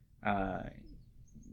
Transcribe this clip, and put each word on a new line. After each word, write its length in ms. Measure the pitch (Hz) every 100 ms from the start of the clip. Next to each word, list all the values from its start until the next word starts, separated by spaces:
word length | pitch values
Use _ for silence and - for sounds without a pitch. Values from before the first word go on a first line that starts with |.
| - - -
uh, 380 | 98 95 92 - - - - - - - - -